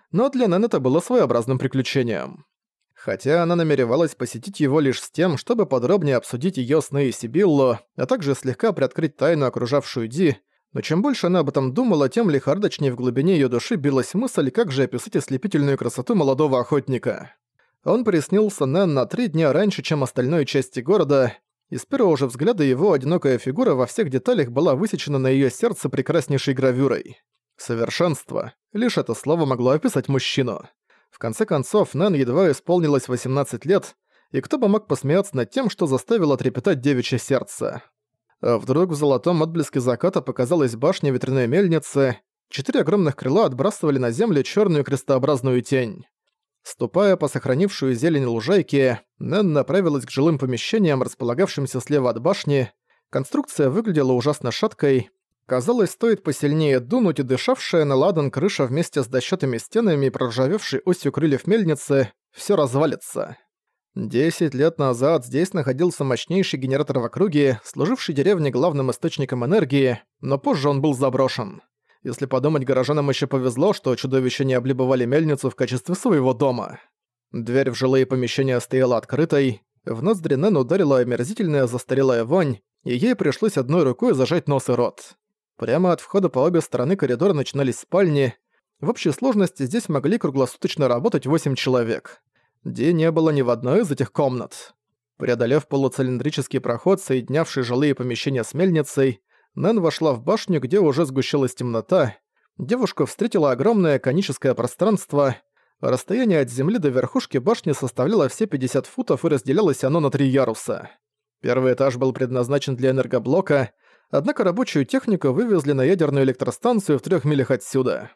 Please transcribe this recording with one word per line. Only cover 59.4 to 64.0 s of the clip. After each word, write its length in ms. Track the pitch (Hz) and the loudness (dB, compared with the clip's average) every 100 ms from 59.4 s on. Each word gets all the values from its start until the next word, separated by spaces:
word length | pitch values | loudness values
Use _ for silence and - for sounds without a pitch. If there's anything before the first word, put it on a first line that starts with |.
| 139 117 | -2 -4
стенами 480 | - 220 220 147 135 | -4 0 2 2 0
и 40 | |
проржавевшей 720 | - 127 113 131 202 - 135 | 0 -4 0 0 0 -2 -4
осью 320 | - 175 143 | -2 0 -2
крыльев 340 | - 151 131 - | 0 0 0 0
мельницы 640 | 226 170 147 - 139 120 _ _ | 0 2 -2 0 0 0 _ _
все 240 | - - 190 | -12 0 2
развалится. 800 | 139 135 156 104 - - 98 - _ _ _ _ _ | 2 2 0 -2 -10 -8 -10 -12 _ _ _ _ _
Десять 600 | - | -10